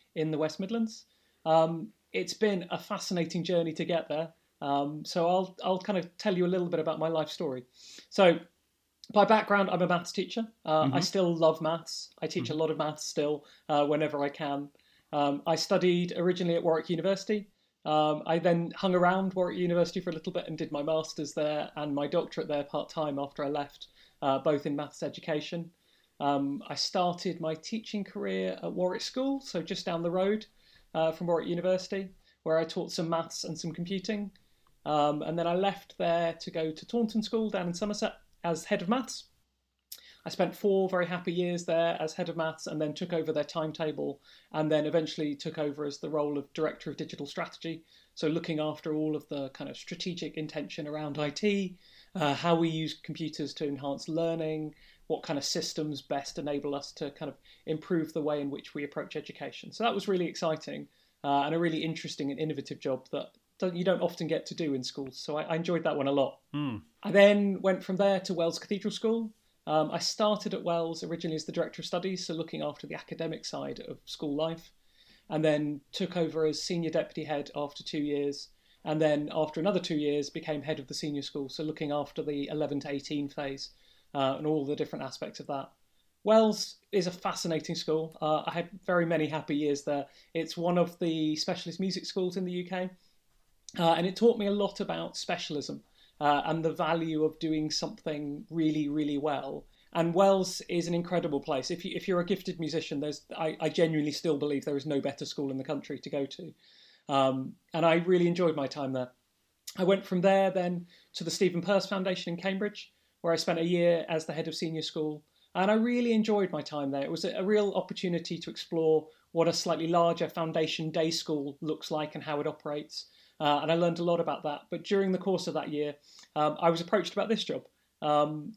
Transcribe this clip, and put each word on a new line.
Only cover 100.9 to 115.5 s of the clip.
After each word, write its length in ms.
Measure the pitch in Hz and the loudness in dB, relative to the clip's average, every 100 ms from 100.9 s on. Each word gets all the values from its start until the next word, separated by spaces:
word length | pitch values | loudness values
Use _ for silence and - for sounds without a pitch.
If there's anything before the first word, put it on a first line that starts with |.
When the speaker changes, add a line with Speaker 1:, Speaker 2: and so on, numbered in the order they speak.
Speaker 1:
incredible 460 | 170 170 175 165 143 | 0 0 0 0 -2
place. 300 | 147 139 127 | 0 -2 -2
If 140 | 175 | -4
you, 80 | 185 | -6
if 140 | 160 - | -4 0
you're 120 | 180 | 2
a 60 | 175 | 2
gifted 320 | 185 - 175 | 0 -2 -6
musician, 420 | 156 160 156 147 | -2 -2 -2 -2
there's, 220 | 151 147 - - | -4 -6 -8 -4
I, 200 | 160 160 | -4 -2
I 80 | 160 | 0
genuinely 420 | 147 165 156 147 | 4 4 4 0
still 260 | 143 170 143 | 0 0 2
believe 280 | 147 143 | 2 0
there 120 | 127 143 | 0 -2
is 80 | |
no 160 | 156 143 | 0 0
better 240 | 135 135 | 0 -4
school 260 | 143 - 139 | -6 -4 -4
in 80 | 135 | -4
the 60 | |
country 340 | 127 143 - 139 | -4 -4 -6 -10
to 100 | - | -6
go 160 | 143 139 | -4 -4
to. 260 | - - - _ - - _ - | -6 -14 -16 _ -20 -20 _ 0
Um, 440 | 139 135 131 131 - _ | 4 4 2 -4 -10 _
and 140 | 165 165 | 2 6
I 80 | |
really 320 | 170 175 185 175 | 6 6 4 4
enjoyed 300 | 175 175 147 | 4 2 2
my 100 | 135 | -2
time 260 | 151 135 | -4 -4
there. 200 | 131 123 _ _ _ _ _ - - | -2 -4 _ _ _ _ _ -12 0
I 60 | |
went 200 | 180 - | 4 4
from 160 | - 185 | 2 2
there 280 | 190 196 196 | 6 6 4
then 360 | 185 180 175 175 - _ | 2 0 -2 -6 -16 _
to 100 | - | -10
the 60 | 165 | -6
Stephen 320 | - 180 175 | 2 2 2
Peirce 240 | 175 196 190 | 2 2 2
Foundation 480 | 196 185 180 - | -2 0 -2 -4
in 60 | 170 | -4
Cambridge, 520 | 190 190 208 208 - _ _ _ | -2 -2 -2 -6 -16 _ _ _
where 120 | 170 | 0
I 40 | 165 | 2
spent 240 | 165 165 | 2 0
a 40 | |
year 400 | 165 175 170 170 - | 2 4 6 4 2
as 180 | 165 160 | -2 -2
the 60 | |
head 160 | 156 165 | -4 -4
of 80 | 160 | -4
senior 260 | 170 160 | -4 -4
school. 400 | 156 - 156 151 - _ _ | -4 -4 -4 -4 -12 _ _